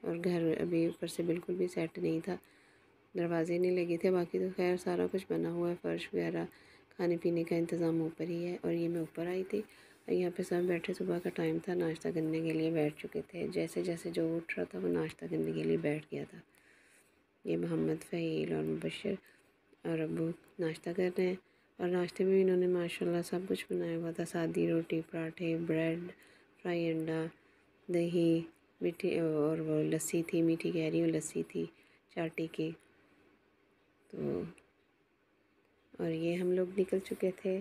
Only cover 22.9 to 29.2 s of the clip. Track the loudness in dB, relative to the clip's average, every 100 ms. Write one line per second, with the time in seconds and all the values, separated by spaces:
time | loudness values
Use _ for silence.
22.9 | -2 0 0 0 -4 -2 -4 -2 -2 -2
23.9 | -2 -4 -4 -4 -2 0 2 2 2 2
24.9 | -2 -2 -6 -6 -4 -2 0 2 2 2
25.9 | 0 -6 -14 -20 -20 _ _ -2 0 2
26.9 | 0 0 0 -2 -8 _ _ _ _ -2
27.9 | 0 2 4 4 4 0 -14 _ _ -4
28.9 | -2 0 2